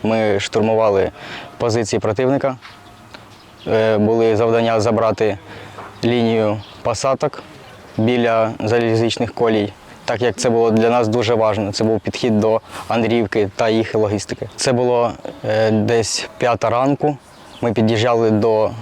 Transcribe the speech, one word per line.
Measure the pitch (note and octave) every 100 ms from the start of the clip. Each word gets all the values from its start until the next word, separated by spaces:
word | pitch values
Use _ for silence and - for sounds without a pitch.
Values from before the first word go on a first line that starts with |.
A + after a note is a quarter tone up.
Ми | G#2+ A2+ A2 G2
штурмували | - A2 A2 A2 A2 G2 F#2+ - - - - -
позиції | A#2+ A2+ A2 A#2
противника. | A2 G#2+ B2+ C3+ C3+ B2+ - - - - - - - - - - -
Е, | A2 A2 G#2+
були | G#2 A2+ A2+ G#2+
завдання | A#2 A#2 A#2 A2+
забрати | A2 A2 A2+ G#2 A2 G2+ - - - - - -
лінію | A#2 A#2+ A#2 A2+ G#2+ G#2+ - -
посадок | - A2+ C3+ C3 D3+ - - - - - - -
біля | A2+ B2 A#2 A2+ A2 A#2
залізничних | G#2+ A#2+ A#2 A2+ A2+ - A#2
колій, | - A#2 A2 G2+ - - - -
так | A#2
як | A#2+ G#2
це | B2+
було | A#2 A#2
для | A2 A#2
нас | A#2+ A2+
дуже | A#2 A2
важливо. | A#2 A2 G#2 G2+
Це | G2+
був | A2 A2
підхід | - - B2+ G#2+
до | A2 A2 - - -
Андріївки | A2+ A2+ A#2+ G#2+ A#2 G2+ -
та | A2+
їх | A2 A2 A2
логістики. | G#2+ G2+ - - G#2+ -
Це | -
було, | B2 B2 A#2+ A#2 - - - A2
е, | A2 A2
десь | G#2+ G#2+ A#2 A2 - - -
п'ята | A#2+ A#2 A2+
ранку. | A#2 C3+ C#3+ D3+ C#3+ - - - -
Ми | A#2+
під'їжджали | A2 A2 A2+ B2 A#2 A2+
до | G#2+ A2+ G#2+ G#2 A2+